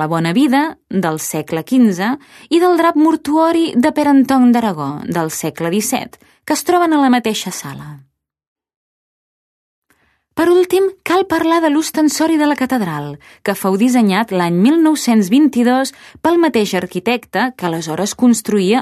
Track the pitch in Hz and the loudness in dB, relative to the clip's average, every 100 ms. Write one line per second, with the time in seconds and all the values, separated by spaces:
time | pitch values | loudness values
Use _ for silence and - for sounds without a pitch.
0 | 156 165 165 180 302 262 311 - - 196 | -2 -2 -2 0 2 2 -2 -6 -6 -4
1 | 170 156 - 160 147 165 160 262 233 175 | -2 -4 -6 -8 -6 -8 -2 2 2 2
2 | 202 277 _ - - 330 359 349 330 330 | -4 -6 _ -20 -4 0 2 2 2 2
3 | 311 320 - 302 320 339 330 - 285 302 | 2 0 0 0 2 0 0 0 0 0
4 | 294 277 262 269 247 240 226 160 139 147 | 2 2 4 4 4 2 0 -4 -6 -8
5 | - 170 160 - 160 151 170 190 214 254 | -6 -4 -4 -6 -8 -6 -4 -4 -2 -4
6 | - - _ _ - 302 - 359 349 302 | -8 -14 _ _ -6 -4 0 0 2 2
7 | 269 247 233 208 - - 143 135 147 143 | 2 2 0 -6 -8 -12 -12 -14 -16 -18
8 | 135 _ _ _ _ _ _ _ _ _ | _ _ _ _ _ _ _ _ _ _
9 | _ _ _ _ _ _ _ _ _ _ | _ _ _ _ _ _ _ _ _ _
10 | _ _ _ - 339 349 359 359 392 381 | _ _ _ -2 2 2 2 2 0 -2
11 | - 349 381 330 330 339 320 285 311 311 | -2 -2 0 -2 0 0 2 0 -2 0
12 | 311 - 320 320 294 285 254 262 185 151 | 0 0 0 0 0 0 -2 -2 -4 -6
13 | 147 147 - - - 196 196 190 247 247 | -8 -12 -18 -8 -4 -2 -2 0 2 2
14 | 214 190 233 185 175 175 214 330 311 311 | 2 2 0 -2 0 2 2 4 2 2
15 | - 226 180 247 302 240 240 254 269 - | 0 2 2 2 2 2 2 0 -2 -8
16 | - - 311 339 330 240 208 185 180 180 | -20 -6 0 2 2 0 0 -2 -4 -6
17 | 202 - - 185 247 247 180 165 160 156 | -4 -4 -4 -4 -4 -4 -6 -6 -6 -6
18 | 202 - 247 226 - 208 185 240 | -6 0 2 2 0 0 0 0